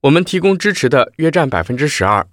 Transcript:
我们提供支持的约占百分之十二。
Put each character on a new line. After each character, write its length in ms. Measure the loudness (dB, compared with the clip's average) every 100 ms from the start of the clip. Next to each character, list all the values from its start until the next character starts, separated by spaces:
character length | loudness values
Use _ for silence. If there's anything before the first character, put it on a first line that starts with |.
我 80 | 4
们 120 | 2
提 200 | 0 -2
供 160 | 0 0
支 160 | -2
持 160 | 0 0
的 240 | 2 0 0
约 160 | 0
占 180 | 0 0
百 140 | -2
分 140 | -4 -4
之 100 | -4
十 160 | -2
二。 240 | 0 0 -2